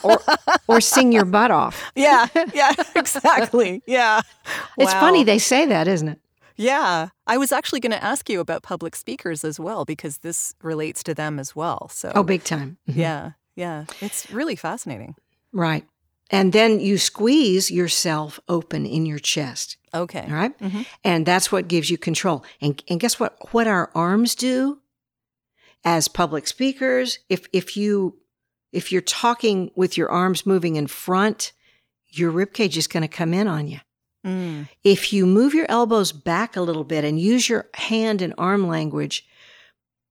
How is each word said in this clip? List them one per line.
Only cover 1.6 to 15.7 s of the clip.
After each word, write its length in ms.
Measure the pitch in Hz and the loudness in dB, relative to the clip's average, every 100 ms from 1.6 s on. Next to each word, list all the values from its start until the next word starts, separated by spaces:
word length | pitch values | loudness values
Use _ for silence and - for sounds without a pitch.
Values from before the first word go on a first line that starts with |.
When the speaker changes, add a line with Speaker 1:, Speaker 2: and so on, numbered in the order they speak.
| 131 - - - | 0 -4 -8 2
Speaker 2:
Yeah, 320 | 294 262 240 330 320 | 6 6 4 0 -2
yeah, 200 | 285 277 302 | 2 2 2
<laughs> 120 | - 339 | 0 -2
exactly. 840 | 285 277 - 285 226 240 196 185 - | -2 2 4 4 4 2 2 -2 -2
Yeah. 340 | 254 233 214 - _ - - - - | 2 4 2 0 _ -12 -10 -4 2
Speaker 1:
It's 160 | 285 | 4
funny 260 | 285 311 370 | 6 6 6
Speaker 2:
Wow. 60 | 214 | 6
Speaker 1:
they 140 | 208 | 4
say 260 | - 262 311 | 4 4 4
that, 220 | 180 165 | 2 2
isn't 220 | 180 151 | 0 -2
it? 100 | 156 _ _ _ - | -8 _ _ _ -4
Speaker 2:
Yeah. 500 | 226 277 226 170 170 _ - | 0 2 0 0 -4 _ -2
I 120 | 240 | 0
was 160 | 277 | 2
actually 260 | 277 - 277 | 0 -2 -4
gonna 160 | 226 214 | -2 -2
ask 340 | 202 269 - | -2 -4 -4
you 120 | 196 | -4
about 220 | 170 165 | -2 -6
public 340 | - 175 165 - | -6 -8 -8 -10
speakers 480 | - 262 180 156 156 | -12 -8 -8 -6 -6
as 160 | 151 | -6
well, 240 | 165 214 147 | -8 -6 -6
because 320 | 156 160 147 | -8 -10 -10
this 380 | 170 165 - - | -10 -8 -8 -8
relates 420 | 165 156 156 - | -8 -6 -6 -8
to 100 | - | -8
them 260 | 156 151 147 | -6 -6 -6
as 160 | 135 - | -10 -8
well. 320 | 165 135 - | -6 -6 -10
So 240 | - - 202 | -12 -4 0
Speaker 1:
Oh, 80 | |
big 200 | 180 185 | 0 0
time. 340 | - 156 139 170 - | -2 -6 -6 -10 -6
Mm-hmm. 100 | 139 | -2
Speaker 2:
Yeah, 320 | 165 147 165 - _ - | -2 -4 -10 -16 _ -12
yeah. 300 | 175 151 156 - | -10 -10 -12 -12
It's 280 | 202 - - | -10 -10 -10
really 260 | 214 320 190 | -6 -6 -6
fascinating. 580 | 165 214 185 110 113 156 _ _ _ | -8 -8 -10 -12 -14 -18 _ _ _
Speaker 1:
Right. 320 | - 165 | -4 -2